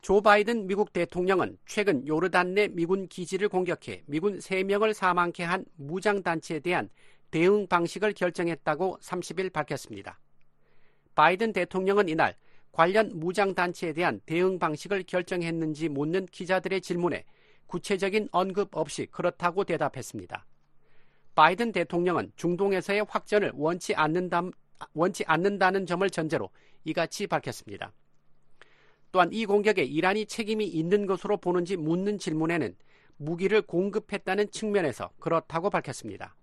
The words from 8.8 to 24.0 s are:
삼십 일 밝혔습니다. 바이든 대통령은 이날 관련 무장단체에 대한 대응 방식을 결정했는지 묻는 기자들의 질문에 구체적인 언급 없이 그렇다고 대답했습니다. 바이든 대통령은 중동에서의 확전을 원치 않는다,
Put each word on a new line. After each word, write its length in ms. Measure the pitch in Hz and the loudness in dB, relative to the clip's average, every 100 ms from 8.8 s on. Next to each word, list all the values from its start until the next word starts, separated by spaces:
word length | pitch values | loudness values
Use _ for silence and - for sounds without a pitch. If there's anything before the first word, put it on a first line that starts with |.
| 185 - | -2 -4
삼십 380 | - 180 - 170 | -8 -8 -6 -6
일 100 | 185 | -4
밝혔습니다. 720 | 156 147 143 - 104 95 - - - - _ _ - - _ _ | -4 -4 -6 -8 -14 -14 -18 -20 -20 -20 _ _ -20 -20 _ _
바이든 380 | - 156 185 226 | 4 4 4 0
대통령은 560 | 190 175 185 190 202 190 | 0 -2 0 2 2 2
이날 280 | 160 120 - - - - | 2 2 0 -20 -20 -10
관련 480 | - 170 202 214 180 | 2 4 4 2 -2
무장단체에 720 | 160 190 196 185 180 175 170 | -4 0 0 0 -2 -2 -6
대한 300 | 151 170 110 - | 0 -2 -2 -4
대응 340 | 160 185 185 | 0 0 0
방식을 440 | 175 151 175 202 | -2 -4 -4 -6
결정했는지 840 | 185 180 175 185 165 165 160 147 160 | -2 -4 -2 -4 -2 -2 -4 -2 -4
묻는 360 | 139 151 180 185 | -2 -2 -2 -4
기자들의 520 | - 175 185 180 190 | -12 -2 -2 0 -4
질문에 460 | - 175 175 113 - - _ - - | -4 -2 -2 -2 -10 -20 _ -20 -10
구체적인 640 | 175 - 196 196 214 208 | -10 -4 -2 0 0 0
언급 460 | 175 190 185 196 - | 0 0 -2 -4 -4
없이 300 | 156 - 123 | -4 -4 -8
그렇다고 580 | - 175 - 175 170 196 | -2 -4 0 -2 0 -2
대답했습니다. 800 | 160 143 - 117 110 90 - - - _ - _ - - _ - - | 0 -2 -4 -10 -12 -12 -14 -16 -20 _ -20 _ -20 -20 _ -4 8
바이든 360 | 156 185 233 | 8 8 0
대통령은 580 | 185 170 175 175 160 95 - | 0 0 0 2 0 -2 -4
중동에서의 680 | 175 175 202 190 175 202 208 | -2 2 2 0 0 -2 0
확전을 420 | 214 - 208 175 131 | -4 2 2 2 0
원치 380 | 151 175 - | -2 -2 -2
않는다, 500 | 185 | 0